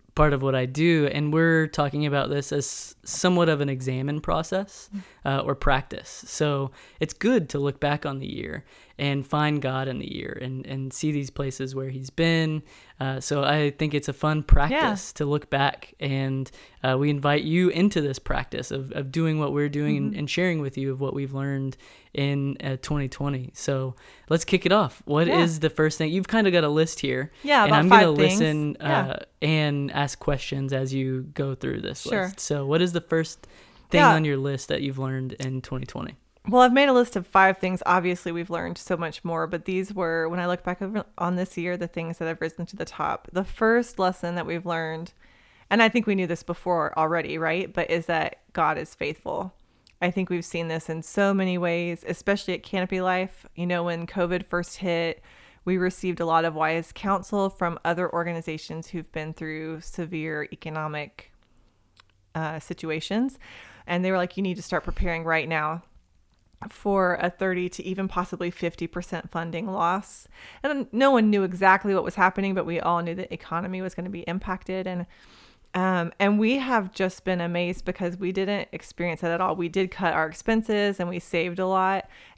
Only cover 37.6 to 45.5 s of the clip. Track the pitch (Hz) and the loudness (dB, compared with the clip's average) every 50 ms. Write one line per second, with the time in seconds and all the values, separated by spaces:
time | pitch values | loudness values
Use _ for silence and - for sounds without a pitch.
37.6 | - 185 185 180 - - 180 185 170 180 180 175 - 180 170 170 170 - 170 170 | 0 -2 -2 0 2 2 2 2 2 0 -2 -2 -4 -6 -6 -6 -6 -6 -6 -6
38.6 | 175 170 170 - - - 185 170 170 160 - - - 170 170 165 165 160 180 165 | -4 -6 -8 -8 -4 -4 -4 -2 -4 -6 -8 -8 -6 -4 -2 -2 -2 -2 -4 -6
39.6 | - - 185 185 190 202 202 190 180 165 165 165 160 165 170 180 175 175 180 175 | -4 -4 -2 -2 -2 -4 -4 -4 -2 -2 0 0 -2 -2 -2 -2 -2 -2 -2 -2
40.6 | - 180 180 - 196 190 220 214 - - _ - 170 175 180 180 185 - - 180 | -2 -4 -6 -4 -4 -4 -4 -6 -6 -6 _ -4 -2 -2 0 -2 -2 -4 -4 -6
41.6 | 165 180 180 175 170 170 - 170 165 165 170 - 165 160 165 - 160 165 - - | -4 -4 -4 -4 -6 -6 -6 -6 -8 -8 -6 -6 -6 -6 -4 -4 -6 -6 -6 -8
42.6 | 170 - - - - - - - 151 156 - - - - - 180 196 - - - | -10 -10 -8 -10 -10 -8 -6 -4 -4 -2 -4 -4 -6 -6 -4 -4 -4 -4 -2 0
43.6 | 226 220 226 240 240 - - - 190 185 185 - - 170 175 175 160 151 165 170 | 2 4 4 4 2 0 -2 0 0 0 0 -2 -4 -4 -4 -4 -4 -4 -4 -6
44.6 | 180 175 170 165 160 160 160 160 170 - - _ _ - _ _ _ _ | -4 -4 -4 -4 -4 -4 -6 -8 -10 -12 -16 _ _ -20 _ _ _ _